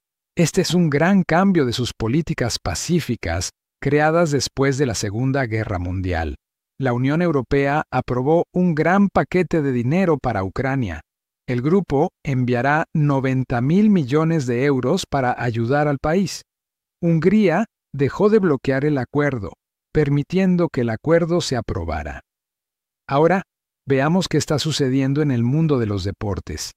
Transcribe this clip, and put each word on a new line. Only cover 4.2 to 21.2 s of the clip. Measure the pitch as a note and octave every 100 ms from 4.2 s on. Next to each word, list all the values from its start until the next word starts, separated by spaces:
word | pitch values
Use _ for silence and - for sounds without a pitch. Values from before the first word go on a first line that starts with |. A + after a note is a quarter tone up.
| E3+
después | C#3+ - - C#3 C3
de | C#3
la | G2+
Segunda | G#2+ G#2+ C3 C3+ B2
Guerra | A2 G#2+ F#2
Mundial. | F2+ F#2 F#2 E2+ D#2+ C#2+ _ _ _ _
La | C3
Unión | A#2+ C3 D#3
Europea | F3+ C#3+ A#2+ C#3 C#3 D3 -
aprobó | B2+ - B2 C3 E3 -
un | F3+ F3+ D3+
gran | D#3 F#3+ G3+
paquete | - D#3+ F#3 F3 E3
de | C#3
dinero | B2 A#2+ E3 F#3+ D3
para | C3 G#2
Ucrania. | F#2+ - C3+ C3+ A2 D#2+ - _ _ _ -
El | B2
grupo | B2+ G3 F3+ C#3 F3 - -
enviará | C3 B2 A#2+ B2+ D3+ -
noventa | D#3+ D3 C#3 C3 C3 B2+ B2+
mil | C3 F3+ A3
millones | G3 B2+ D3 D#3+ E3 B2+
de | A#2+ C#3+
euros | C3+ B2 F#3 -
para | C#3 B2 -
ayudar | B2 A#2 A#2 C#3+ D3
al | C#3+
país. | D3+ F3 F#3 - - _ _ _ _ _
Hungría | E3+ E3 E3+ G#3+ G3 D#3+ A3+ _ _
dejó | C3+ C#3 - G#3
de | G#3+
bloquear | F#3+ C3+ - C3 D3+
el | C#3+
acuerdo, | A#2+ C#3+ D3 C3 F#2+ - _ _ _
permitiendo | D#3 D3 C#3+ C#3+ F3+ F#3+ F3+ E3+
que | -
el | A#2
acuerdo | A2 - E3